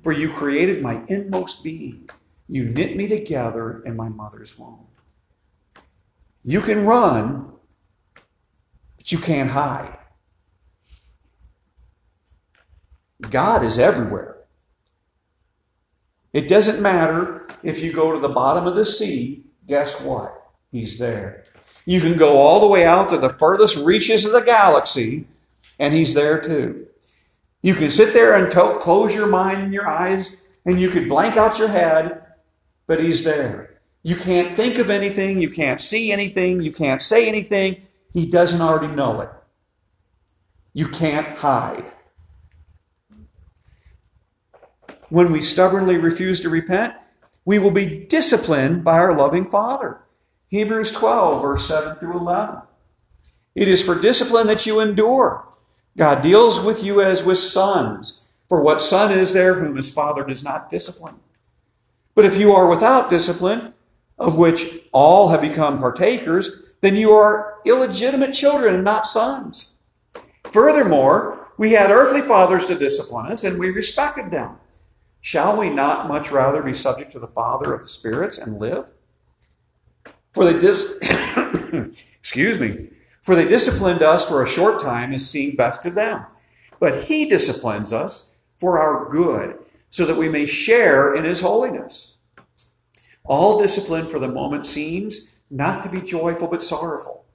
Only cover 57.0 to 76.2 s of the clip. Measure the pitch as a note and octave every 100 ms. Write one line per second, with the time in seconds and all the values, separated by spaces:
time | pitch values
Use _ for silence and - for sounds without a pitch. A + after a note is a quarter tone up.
57 | F#3+ F#3 F3 F#3 - G3 G3 F#3 A2+ G#2
58 | - - _ _ _ E3+ D3 D3+ - F#3+
59 | G#3 F#3+ F3+ F#3+ F#3 F#3 D#3+ C3+ C3 -
60 | D3 C#3+ C#3 C3+ C#3 C#3 - - - F3
61 | D#3+ - _ _ _ _ _ _ _ _
62 | _ - G3+ G3 G#3 G3 F3+ E3+ A3+ C4+
63 | - F3 E3 E3+ F3+ A3+ - _ _ _
64 | _ _ E3+ D#3+ E3+ E3 - - _ C3+
65 | D3 F#3 F#3+ D#3 D3 D3+ D3+ C#3 B2+ B2
66 | F#3 B3 D#3+ E3 - - - _ G3 G3
67 | A3 G#3+ G#3+ G#3+ - - - B3+ B3+ F#3
68 | B3 C#4 C4+ C4+ C#4+ C#4+ A#3 F#3 F#3 G#3+
69 | - - A#3+ C4+ - - - _ _ _
70 | _ - - _ - G#3+ C#4 D4 A3 D3+
71 | C3+ F#3 - - - - G#3+ A3 G3 G#3+
72 | C4+ C#4 C#4 G#3+ F3+ F#3 - F#3 C#3 -
73 | - A#2+ A#2+ A3+ G3 F3+ F#3 F#3+ G#3 -
74 | C#4+ C#4+ G3+ E3 A2+ - _ _ _ _
75 | _ _ - D#3+ E3+ G#3+ G3 C#3 C#3+ -
76 | - D3